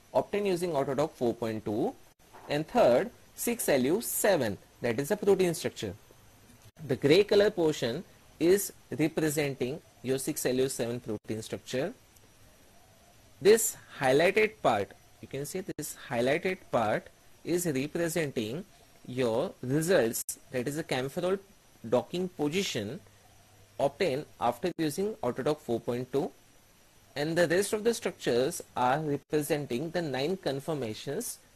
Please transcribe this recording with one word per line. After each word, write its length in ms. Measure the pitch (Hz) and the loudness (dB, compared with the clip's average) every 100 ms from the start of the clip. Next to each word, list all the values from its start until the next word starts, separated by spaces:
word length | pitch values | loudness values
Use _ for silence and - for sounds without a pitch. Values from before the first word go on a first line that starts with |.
| _ | _
obtained 320 | 127 - 208 202 | -2 0 0 0
using 260 | 175 180 | 0 0
Autodoc 400 | 143 139 135 147 | 0 0 0 -2
four 220 | - 120 | 0 -2
point 320 | 110 113 110 110 | 0 -4 -4 -2
two. 300 | 107 202 - - _ _ - - | -2 -2 -4 -16 _ _ -16 -4
And 180 | 147 160 | -4 0
third, 420 | 240 156 123 220 - - - | 4 6 4 2 -6 -20 -8
six 320 | - 233 - | -4 -2 2
L 140 | 139 | 2
U 200 | 131 202 | 4 0
seven, 580 | - - 220 175 113 95 - - | -2 0 2 2 0 -4 -12 -6
that 180 | 123 113 | -2 -2
is 100 | 143 | -2
the 80 | 208 | 0
protein 380 | 196 185 180 160 | 4 4 4 0
structure. 380 | 120 - 107 101 - - - - - - - - 156 | -4 -6 -8 -10 -16 -20 -20 -20 -20 -20 -20 -12 -6
The 100 | 131 | 0
gray 280 | 139 175 | 6 6
color 260 | 208 202 202 | 6 4 4
portion 540 | 175 160 151 123 143 - - - - | 4 0 0 -2 -4 -10 -20 -18 0
is 320 | 165 202 - - - | 4 4 0 -10 -8
representing 920 | 127 156 - 156 147 143 131 123 156 - - | -2 0 0 0 0 -2 -2 -4 -6 -12 -8
your 160 | 120 135 | -4 -2
six 260 | 160 147 143 | -2 -2 0
L 100 | 127 | 0
U 140 | 135 | 0
seven 300 | - 117 123 | -2 -4 -4
protein 420 | - 104 - 110 | -6 -8 -6 -8
structure. 520 | - 101 - 127 175 262 - - - - - - - - - - - - - - | -6 -10 -6 -4 -4 -8 -20 -20 -20 -20 -20 -20 -20 -20 -20 -20 -20 -20 -20 2
This 340 | 196 220 - - - - | 6 6 4 -6 -14 -2
highlighted 520 | 131 139 180 208 214 - | 2 4 4 4 0 0
part, 300 | 143 107 98 - _ - | 0 2 -2 -10 _ -20
you 60 | - | -12
can 180 | 139 147 | -10 -8
see 160 | 185 | -8
this 340 | - - 143 - - | -8 -10 -10 -12 -6
highlighted 480 | 120 127 160 185 185 - | 0 2 2 -2 -6 -2
part 360 | 127 107 147 - - - - | 0 0 0 -4 -18 -20 -12
is 220 | - 175 175 | -4 -2 0
representing 1000 | 131 147 170 170 170 147 127 107 143 - - - - - | -2 -2 -2 -2 -2 -2 -4 -4 -6 -10 -20 -20 -20 -8
your 440 | 123 120 113 190 - | -2 0 0 -2 -6
results, 720 | 123 147 160 180 117 117 - - - | -2 0 2 4 2 -2 -8 -12 -8
that 160 | 127 123 | -6 -4
is 80 | 147 | -6
the 80 | |
camphorol 560 | 160 131 135 - 175 196 - _ _ _ 113 | -4 -4 -4 -4 -2 -2 -6 _ _ _ 0
docking 380 | 123 - 175 185 | 0 0 -4 -6
position 680 | - 147 180 185 123 101 165 - - - - _ - - - | -2 -2 0 -2 -4 -6 -8 -16 -20 -20 -20 _ -20 -14 -2
obtained 460 | 139 - 185 135 - - | -2 0 0 0 -6 -2
after 320 | 117 123 180 165 | -2 0 -4 -2
using 360 | 156 143 208 - | -2 -2 -4 -2
Autodoc 360 | 123 117 139 151 | -4 -2 -2 -2
four 200 | - 117 | -2 -4
point 320 | - 120 131 | -2 -4 -2
two, 200 | 139 208 - - _ _ _ _ _ - 143 | -2 -2 -8 -20 _ _ _ _ _ -12 -6
and 220 | 156 165 | 0 2
the 100 | 165 | 4
rest 260 | 180 202 | 2 0
of 100 | 214 | 0
the 100 | 220 | 0
structures 680 | 226 196 - - 120 139 - - - | -2 -4 -4 0 2 2 -2 -8 0
are 240 | 123 143 | 2 2
representing 880 | 156 143 - 151 147 147 139 120 165 | 0 -4 -2 -2 0 -2 -2 -4 -4
the 100 | 175 | -4
nine 360 | 160 127 147 190 | -4 -2 -2 -2
conformations 1000 | 156 139 151 151 113 107 143 160 240 - _ | -4 -4 -4 -4 -6 -6 -8 -6 -8 -10 _